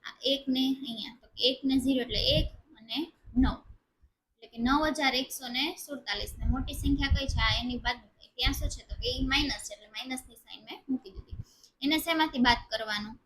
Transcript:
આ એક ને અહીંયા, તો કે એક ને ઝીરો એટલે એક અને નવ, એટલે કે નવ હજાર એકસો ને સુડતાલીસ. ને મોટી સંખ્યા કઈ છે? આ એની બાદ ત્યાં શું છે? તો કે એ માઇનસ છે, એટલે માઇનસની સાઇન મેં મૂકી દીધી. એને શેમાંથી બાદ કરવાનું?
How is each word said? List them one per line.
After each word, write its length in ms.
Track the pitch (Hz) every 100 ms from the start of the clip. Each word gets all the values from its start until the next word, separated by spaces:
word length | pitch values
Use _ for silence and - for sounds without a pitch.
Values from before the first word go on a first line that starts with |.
| -
આ 60 | - 262
એક 120 | 269 277
ને 180 | 254 262 269 240
અહીંયા, 340 | 226 - -
તો 60 | - -
કે 60 | 247
એક 100 | 262
ને 120 | 269 269
ઝીરો 180 | 240 254 240
એટલે 160 | 214 - 302
એક 100 | - - - -
અને 220 | 226 233 339 _ - 240
નવ, 160 | 247 - - - _ _ _ _ _
એટલે 160 | _ 226
કે 60 | 233
નવ 240 | 233 285 311 311
હજાર 160 | 277 247
એકસો 220 | 262 - 254
ને 180 | 247 294 381 -
સુડતાલીસ. 480 | 277 - 208 208 -
ને 80 | -
મોટી 340 | 254 269 277
સંખ્યા 340 | 285 277 277 277
કઈ 120 | 269
છે? 60 | - 226
આ 60 | 220
એની 200 | 247 247 226
બાદ 120 | 247 - _ - -
ત્યાં 160 | 254
શું 160 | 277 -
છે? 120 | - -
તો 60 | -
કે 60 | 240 254
એ 40 | 262
માઇનસ 320 | 269 294 - -
છે, 60 |
એટલે 140 | - 214 214
માઇનસની 400 | 254 254 247 233
સાઇન 260 | - - 220
મેં 120 | 330 -
મૂકી 220 | 262 -
દીધી. 260 | - - - - _ - _
એને 160 | 269 311
શેમાંથી 460 | 330 330 311 269 247
બાદ 120 | 233 -
કરવાનું? 440 | 220 220 208 214 226